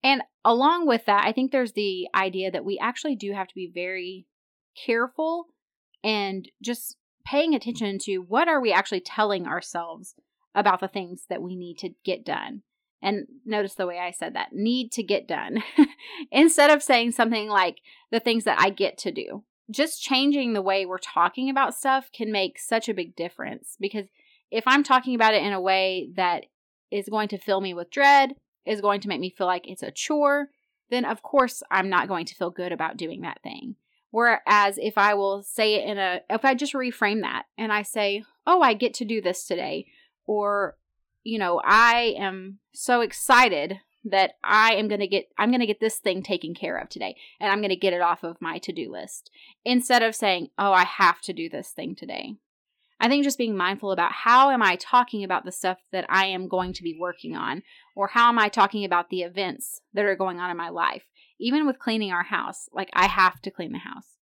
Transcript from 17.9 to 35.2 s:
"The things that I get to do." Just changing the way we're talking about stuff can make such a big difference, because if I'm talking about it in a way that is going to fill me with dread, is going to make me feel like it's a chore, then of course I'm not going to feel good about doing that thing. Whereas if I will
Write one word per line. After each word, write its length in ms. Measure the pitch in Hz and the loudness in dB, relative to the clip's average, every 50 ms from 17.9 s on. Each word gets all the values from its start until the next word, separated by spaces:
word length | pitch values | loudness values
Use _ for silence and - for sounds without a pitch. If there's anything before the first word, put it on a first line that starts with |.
| - - - _ | -20 -20 -10 _
"The 80 | - 165 | -4 -2
things 240 | - 240 226 226 220 | 0 0 0 0 2
that 160 | 214 143 82 | 0 2 4
I 100 | 175 196 | 2 2
get 280 | 196 - 196 - - - | 2 0 -2 -2 -2 -4
to 120 | - 196 | -8 -6
do." 320 | - - - - - 208 _ _ _ _ _ - | -6 -6 -8 -8 -12 -14 _ _ _ _ _ -10
Just 320 | 214 - 294 320 - - - | -2 -2 -2 -2 -2 -8 -4
changing 500 | - 277 254 269 285 285 285 262 240 226 | -2 0 2 2 2 2 0 0 -2 -2
the 80 | 208 | -2
way 240 | 190 190 190 196 190 | 0 0 0 0 0
we're 140 | 180 185 180 | -2 -6 -8
talking 500 | - - - - 170 180 - - 254 269 | -10 -6 0 2 2 2 0 -2 -4 -2
about 240 | 262 277 277 - 233 | 0 0 0 0 -2
stuff 380 | - - 269 262 269 262 - - | -4 0 0 0 0 -2 -6 -10
can 180 | - 233 214 | -8 -6 -2
make 280 | 214 202 190 175 _ - | -2 -2 -2 -2 _ -10
such 280 | - - 233 226 220 | -6 -2 -2 -2 -2
a 60 | - 208 | -2 -4
big 220 | 185 175 170 - | -4 -6 -8 -6
difference, 600 | - 170 175 _ - - - 208 - - - - _ | -8 -8 -8 _ -10 -10 -10 -10 -12 -16 -20 -10 _
because 260 | 196 202 - 214 196 _ _ _ _ _ _ _ _ _ | -6 -6 -6 -6 -10 _ _ _ _ _ _ _ _ _
if 140 | - 226 - | -6 -2 2
I'm 160 | 254 262 277 285 | 4 4 4 4
talking 320 | - 269 262 240 254 254 | 4 4 2 4 0 0
about 180 | 226 226 220 214 | 4 4 4 4
it 80 | 202 | 4
in 100 | 151 202 | 2 0
a 100 | 202 190 | -2 0
way 500 | 180 190 190 190 190 190 185 185 151 - 180 | 2 2 2 4 2 0 0 -4 -6 -6 -4
that 300 | 190 185 175 175 - - _ _ _ _ _ _ _ _ _ | 0 0 0 0 -2 -6 _ _ _ _ _ _ _ _ _
is 180 | - 208 196 - | -6 -6 -6 -4
going 180 | 208 220 214 202 | -4 -2 -2 -2
to 100 | 208 185 | -6 -8
fill 200 | - - 196 190 | -2 -2 -2 0
me 140 | 196 190 175 | 0 -4 -6
with 160 | 175 175 _ | -8 -10 _
dread, 460 | - 277 277 277 285 277 269 269 277 _ _ _ _ _ _ | 0 4 6 8 8 8 6 4 -2 _ _ _ _ _ _
is 160 | - 220 208 | -6 -4 0
going 200 | 196 208 202 202 | 0 0 0 0
to 60 | 196 | -2
make 120 | 202 185 127 | -6 -6 -4
me 140 | 180 185 _ | -6 -8 _
feel 120 | _ 190 | _ 0
like 200 | 180 180 175 - | 0 0 -2 -4
it's 140 | - 160 - | -12 -14 -12
a 100 | - - | -12 -10
chore, 580 | 143 - - - 311 294 294 285 285 285 285 285 _ _ _ _ _ _ _ _ | -8 -8 -4 -2 0 2 4 4 2 2 -2 -6 _ _ _ _ _ _ _ _
then 120 | 233 285 339 | -4 -4 -2
of 200 | - 226 - - | -4 -6 -6 -8
course 400 | - - 277 254 240 - - - - | 0 2 2 2 2 -2 -10 -8 -2
I'm 180 | - 196 190 196 | 0 0 0 2
not 180 | 190 175 - | 0 0 0
going 180 | 196 190 170 170 | 0 -4 -6 -6
to 100 | - - | -8 -8
feel 160 | - 185 175 | -6 -6 -6
good 200 | 175 - 180 180 | -6 -6 -8 -8
about 260 | 175 - 160 160 - | -6 -6 -6 -8 -6
doing 240 | - 170 160 180 190 | -8 -10 -10 -10 -10
that 200 | 170 165 - - | -12 -12 -12 -12
thing. 360 | _ - - - - - 208 _ _ _ _ _ _ _ | _ -16 -16 -14 -14 -14 -16 _ _ _ _ _ _ _
Whereas 680 | - 220 240 240 226 - _ - 208 208 202 202 202 | -2 2 4 4 2 2 _ 4 4 6 4 4 2
if 200 | - - 220 - | -2 -6 -2 2
I 160 | 214 202 208 208 | 4 4 4 4
will 280 | 202 | 2